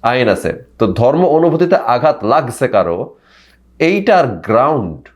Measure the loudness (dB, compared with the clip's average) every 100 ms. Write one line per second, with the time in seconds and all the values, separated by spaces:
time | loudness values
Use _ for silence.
0 | -2 0 0 0 -4 -8 -14 _ -2 2
1 | 2 2 2 2 2 2 0 0 0 0
2 | 0 0 0 0 0 -4 -2 0 0 -4
3 | -8 -14 _ _ _ _ _ _ 0 0
4 | 2 2 2 -4 0 2 2 0 -4 -10
5 | -18